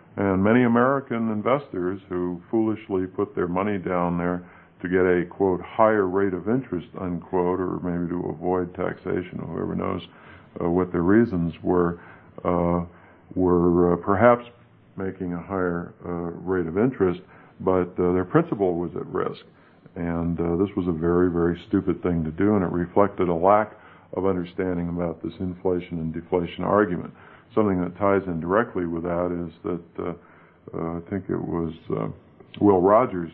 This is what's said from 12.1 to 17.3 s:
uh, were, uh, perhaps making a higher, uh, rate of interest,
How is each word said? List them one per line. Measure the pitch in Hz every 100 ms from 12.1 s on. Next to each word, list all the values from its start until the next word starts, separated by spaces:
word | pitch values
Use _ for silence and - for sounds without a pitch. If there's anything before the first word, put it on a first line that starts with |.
| - - -
uh, | 90 87 87 87 87 - - - -
were, | 90 90 87 87 87 87
uh, | 87
perhaps | - 98 120 120 - - - _ _ -
making | 95 92 92
a | 87
higher, | 82 98 90 87 85 -
uh, | 87 87 87 -
rate | 87 92 85
of | 85
interest, | 123 127 95 87 -